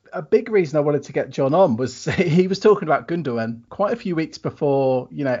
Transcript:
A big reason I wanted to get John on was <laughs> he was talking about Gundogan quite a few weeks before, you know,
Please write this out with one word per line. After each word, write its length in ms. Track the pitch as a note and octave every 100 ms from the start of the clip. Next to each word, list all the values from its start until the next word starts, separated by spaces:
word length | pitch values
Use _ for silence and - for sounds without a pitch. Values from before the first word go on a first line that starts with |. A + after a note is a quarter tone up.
| _
A 120 | F3+
big 260 | D#3 A3 A#3
reason 280 | G#3+ D#3 D3+
I 40 |
wanted 220 | D3 C#3+
to 100 | C#3+
get 160 | D3 B2+
John 240 | C#3 C3+
on 220 | E3 F#3 A2+
was 300 | A2+ - D#3
<laughs> 100 | D#3+
he 320 | E3+ E3+ F#3
was 120 | F#3+
talking 280 | G#3+ G3+ D#3
about 200 | C3+ A#2+
Gundogan 540 | E3+ C3+ A#2 A2+ A2+ -
quite 240 | - G3+
a 20 | A#3
few 200 | F#3+ E3
weeks 240 | D#3 -
before, 680 | D#3 - D3 C#3 C3 B2+ -
you 120 | -
know, 160 | C#3 B2